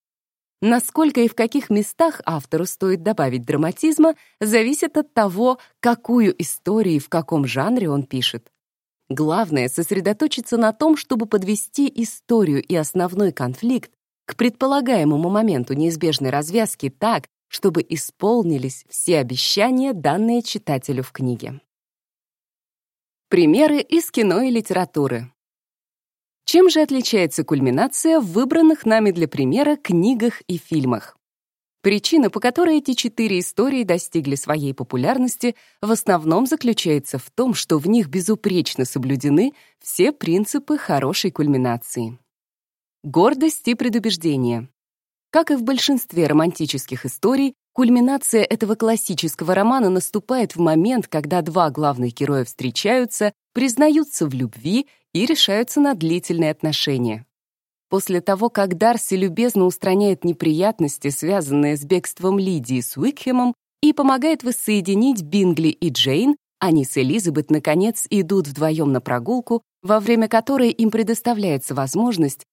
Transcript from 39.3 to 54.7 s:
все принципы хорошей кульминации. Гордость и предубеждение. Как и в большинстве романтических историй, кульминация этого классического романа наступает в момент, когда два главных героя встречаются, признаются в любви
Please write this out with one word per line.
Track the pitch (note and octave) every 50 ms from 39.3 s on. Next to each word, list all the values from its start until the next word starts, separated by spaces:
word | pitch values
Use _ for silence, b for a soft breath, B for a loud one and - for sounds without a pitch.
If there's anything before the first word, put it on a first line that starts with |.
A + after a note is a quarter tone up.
| C#3+ E3 A3+ C#4 b b b b b b
все | - - - - F#3 C#4+
принципы | D4 - - F3 E3 G3 G#3 - - C#4+ C#4+ - D4+
хорошей | C#4+ - - D3+ C3+ C3+ C3+ F#3+ - - F3+
кульминации. | - - D3+ D3+ C#3 C3 B2+ B2 A#2 A#2 - - - B2 A2+ A2+ B2 - _ _ _ _ _ _ _ _ _ _ _ _ _ _ _ _
Гордость | - D3 C3+ D#3+ F#3+ B3+ D4 C4 D#4 D#4+ - - - A#3
и | A#3+
предубеждение. | - B3 B3 A3 A#3 G3 A3+ F#3+ E3 E3 E3 C#3+ C3 B2 A#2+ A#2+ A#2 A#2+ - _ _ _ _ _ _ _ _ _ _ _ _
Как | - - E4 -
и | D4
в | B3+
большинстве | A3+ B3 C4+ A#3+ - - C#4 A#3 - - E3 E3+ D#3+
романтических | C#3 - D#3 D#3+ F3 E3+ - D#3 C#3 - C3 - - B2+ B2 -
историй, | B2+ - - - G#3+ C4 C#4 C#4 C4+ - _ _ _
кульминация | - B3+ B3+ A#3 B3 A#3+ A#3+ B3+ C#4 C4+ - - A3+ A3
этого | G3+ - A#3 A3+ A3+ G3 A3
классического | - A3+ A3 A3+ G#3+ - - F3 C#3 E3+ D#3 - - E3 E3 F3+
романа | F#3+ G#3 A#3 C4 C4 A3 F#3
наступает | F#3 F3+ - - - G#3 - - C4 B3+ G#3+ - -
в | E3
момент, | E3+ D#3+ D#3 D#3+ F3+ A#3 B3+ A#3 - -
когда | - D3+ D3 D3 F3+ F3
два | D#3 E3+ D#3 F#3 E3+ D3+
главных | B2+ D3 D3+ C#3+ C#3 B2 B2 A#2+
героя | A#2 - C#3+ D3 C#3+ C3+ A#2+
встречаются, | - - - B2+ B2+ A#2 - - G3+ B3+ B3+ B3 A#3+ - - G#3+ G#3 - _ _ _ -
признаются | A#3+ C4+ C4 A3 C4+ D4+ D#4 D4 D#4+ D4 - - - E3+
в | C#3+ C3
любви | B2+ B2+ A2 - A2+ A#2 D#3+